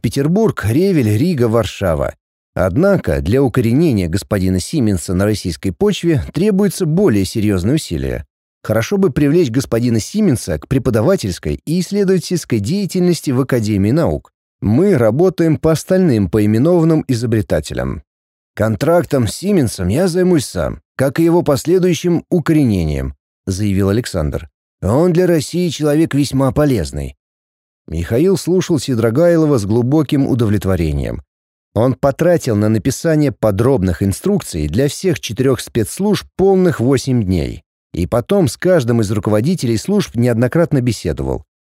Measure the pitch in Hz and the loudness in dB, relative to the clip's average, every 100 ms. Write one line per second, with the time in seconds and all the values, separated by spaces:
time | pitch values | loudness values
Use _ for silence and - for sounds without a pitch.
0 | 120 139 143 196 208 - 101 131 196 160 | -4 -2 0 2 0 0 -2 0 2 2
1 | 110 104 175 147 117 113 98 - 92 76 | 2 0 0 0 2 2 0 -2 -2 -2
2 | - - _ _ _ - 92 104 196 190 | -4 -8 _ _ _ -2 0 2 2 2
3 | - 73 71 127 135 127 117 131 170 104 | 0 -2 0 0 0 0 0 2 2 0
4 | 85 95 - 104 92 92 - 160 107 92 | 0 -4 -2 -2 0 0 -2 -2 0 0
5 | - 90 104 104 92 80 98 - 208 180 | -2 -2 0 -2 -4 -6 -6 -2 -2 0
6 | 170 143 76 147 214 190 208 - 160 170 | 0 -2 -2 -2 0 2 0 -2 -2 2
7 | 196 104 95 113 104 95 98 151 - 76 | 2 2 0 -2 0 0 0 -2 -2 -6
8 | 65 60 - _ _ _ - 110 113 202 | -4 -6 -10 _ _ _ 0 0 2 2
9 | 190 139 143 165 139 127 - 117 123 113 | 2 2 2 4 2 0 -2 0 0 0
10 | - 208 202 117 - 78 - 135 127 110 | -2 0 0 0 -2 -6 -2 -2 0 2
11 | 135 196 101 82 78 71 - 180 170 202 | 2 0 -2 -6 -6 -6 -4 -4 -2 0
12 | 185 185 - 175 - 120 98 202 190 185 | 2 0 0 -4 -2 -2 -2 -2 -2 0
13 | 180 165 151 127 131 123 107 101 101 151 | 0 0 0 -2 0 0 0 0 2 2
14 | 120 73 - _ _ _ 98 120 202 147 | 0 -2 -8 _ _ _ 0 2 4 4
15 | 110 127 185 175 165 147 160 156 - 185 | 2 2 2 2 0 2 0 0 0 2
16 | 175 110 95 110 104 110 156 180 160 156 | 2 2 2 2 2 2 2 2 2 0
17 | - 113 120 110 - 82 - 62 64 - | 0 -2 0 -2 0 -2 -2 -6 -6 -8
18 | - _ _ _ _ - 110 107 143 170 | -12 _ _ _ _ -4 -2 0 0 2
19 | 123 131 107 - 190 196 117 - 90 127 | 2 0 -2 -4 -2 0 0 -2 -2 0
20 | 190 180 180 165 - 90 65 52 _ - | 0 0 2 0 0 -4 -6 -8 _ -4
21 | 135 165 165 170 151 135 156 185 180 165 | -2 0 2 2 2 0 0 0 2 0
22 | 175 170 - 185 156 156 127 95 80 69 | 0 -2 -2 -2 0 2 2 2 0 -2
23 | 67 - _ _ - 92 104 95 98 107 | -6 -10 _ _ -8 -4 -2 0 0 0
24 | 120 90 73 67 - _ _ _ 92 127 | -2 -4 -4 -6 -10 _ _ _ 0 2
25 | 180 170 180 165 - 175 175 127 151 151 | 2 2 2 0 -2 -4 -4 -2 0 0
26 | 160 143 139 131 135 147 151 113 71 73 | 0 0 0 0 0 2 2 0 -2 -6
27 | 67 - _ _ _ _ _ _ - 80 | -10 -12 _ _ _ _ _ _ -10 -8
28 | 85 117 185 180 - 185 - 151 - 117 | -2 0 2 0 0 0 0 -2 -2 0
29 | 113 123 175 165 156 131 98 117 120 156 | 0 2 2 4 2 2 2 0 2 0
30 | 143 147 139 120 110 104 95 90 82 71 | 2 0 0 0 0 0 0 0 0 -2
31 | 58 58 - _ _ _ _ 101 127 123 | -4 -8 -14 _ _ _ _ 0 0 0
32 | 143 - 165 165 131 104 107 110 135 - | 0 2 2 2 2 0 2 0 0 -2
33 | 165 156 143 - 110 98 120 127 92 82 | 0 2 0 0 0 2 2 2 0 0
34 | 98 - 185 202 - 82 76 95 143 - | -2 -2 -2 -2 -4 -6 -2 0 -2 -2
35 | 185 143 - 104 131 127 - 117 107 - | -2 -2 -4 -2 0 0 -2 -4 -4 -2
36 | 202 190 - - 196 190 180 - 120 135 | -2 -2 -4 0 2 4 2 2 0 0
37 | - 123 92 90 64 60 - _ _ - | 0 -2 0 -2 -2 -8 -18 _ _ -6
38 | 87 120 - 202 143 - 180 175 117 117 | -2 -2 0 2 0 0 0 2 2 0
39 | 101 104 107 107 143 185 123 110 - 202 | 0 -2 0 0 0 -2 -2 -2 -2 -2
40 | - 117 123 113 123 165 170 139 123 - | -2 -2 0 2 0 0 0 0 0 -2
41 | 85 71 67 62 - _ | -4 -4 -4 -6 -10 _